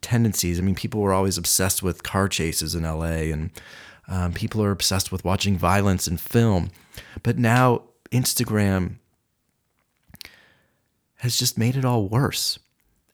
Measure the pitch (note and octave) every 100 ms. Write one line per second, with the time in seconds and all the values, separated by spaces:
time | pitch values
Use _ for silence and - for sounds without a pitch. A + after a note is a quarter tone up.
0 | - A#2+ A2+ - F2 F2 F#2+ F2+ - G#2+
1 | G2 F#2+ F#2+ F#2 F2 - F#2+ - F#2 E2
2 | - F#2+ G2 - D#2+ - D#2+ E2 D#2+ D#2+
3 | E2 E2 D#2 D2+ D#2+ - - - - -
4 | - F#2 F2+ F2 A2 G#2+ G2+ F#2+ - F#2+
5 | - F#2 F2 F#2+ G2+ F2+ F2 G2 G2+ F2+
6 | - E2+ - A#2 A#2 F#2 E2+ - _ -
7 | - - A#2 F#2+ A2+ B2 B2+ A#2 - _
8 | - B2 B2+ - A2+ G#2+ G2+ F#2+ F2 F#2
9 | _ _ _ _ _ _ _ _ _ _
10 | _ - - - _ _ _ _ _ _
11 | _ - B2 - B2+ - A2+ C3+ B2+ A#2+
12 | G2 A#2 B2+ - - - _ _ _ _
13 | _